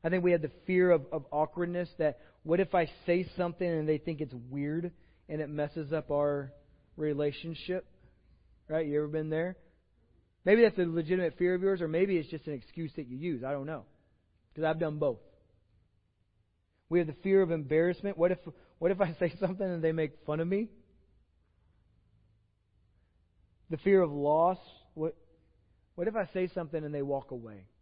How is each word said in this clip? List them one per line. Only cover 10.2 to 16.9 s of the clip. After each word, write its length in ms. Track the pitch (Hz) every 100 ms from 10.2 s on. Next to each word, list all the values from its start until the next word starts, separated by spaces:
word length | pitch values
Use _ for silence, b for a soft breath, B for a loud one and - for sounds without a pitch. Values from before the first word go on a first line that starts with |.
| _ _ -
Maybe 160 | 220
that's 160 | 226 208
a 60 |
legitimate 540 | 170 165 156 185 170 -
fear 180 | 180 180
of 60 |
yours, 200 | 196 190
or 80 | 165
maybe 260 | 160 196 180
it's 140 | 143
just 180 | 156 -
an 60 |
excuse 380 | 139 - - 160 -
that 120 | 127
you 100 | 127
use. 260 | 170 135
I 80 | 131
don't 140 | 143 139
know. 180 | 151 - _ _ _ _ _ _ -
'Cause 80 |
I've 160 | 156 160
done 180 | 160 151
both. 220 | 147 113 - _ _ _ _ _ _ _ _ _ _ _ _ _ _ _
We 100 | _